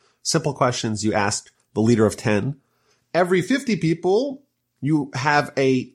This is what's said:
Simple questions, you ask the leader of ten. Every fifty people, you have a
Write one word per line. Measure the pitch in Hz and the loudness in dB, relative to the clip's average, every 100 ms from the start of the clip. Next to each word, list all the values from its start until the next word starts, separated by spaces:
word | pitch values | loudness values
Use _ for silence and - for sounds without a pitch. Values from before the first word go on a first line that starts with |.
| _ _ | _ _
Simple | - 165 156 | -4 -2 -2
questions, | - 127 123 117 107 | -2 -2 -2 -4 -2
you | 107 | -2
ask | 104 101 - - _ _ | 0 0 -4 -8 _ _
the | 104 | 0
leader | 110 113 | 2 4
of | 107 - | 4 2
ten. | 113 104 117 143 _ _ _ _ _ | -2 -2 -2 -8 _ _ _ _ _
Every | 170 180 185 | -2 0 0
fifty | 175 277 269 190 | 0 -2 -2 -2
people, | 160 165 180 202 285 269 _ _ _ _ | 0 0 0 0 0 -6 _ _ _ _
you | 135 156 135 | -2 -2 -2
have | 127 147 147 135 - | -4 2 2 0 0
a | 135 131 117 | 2 2 -2